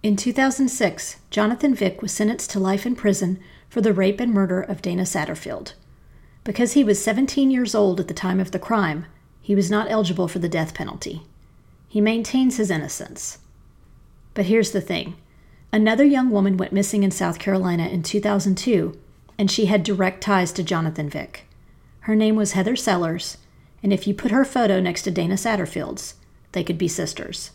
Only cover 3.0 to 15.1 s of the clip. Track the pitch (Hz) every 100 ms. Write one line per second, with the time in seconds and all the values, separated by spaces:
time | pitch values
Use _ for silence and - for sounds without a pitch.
3 | 208 202 175 185 - - - 240 214 190
4 | 190 202 240 202 190 180 - 190 185 175
5 | 180 180 156 156 - 95 - - - -
6 | - - - - - 202 240 285 220 202
7 | - 214 269 - 269 254 233 214 202 180
8 | 180 160 185 180 190 - - 226 175 151
9 | 170 - _ - - 202 180 208 220 220
10 | 180 185 175 185 170 165 160 - - -
11 | - 160 - - - - - - - 214
12 | 208 226 214 262 262 254 202 160 147 -
13 | - - - - - - - - - -
14 | - - - - 180 226 208 196 - 165
15 | 170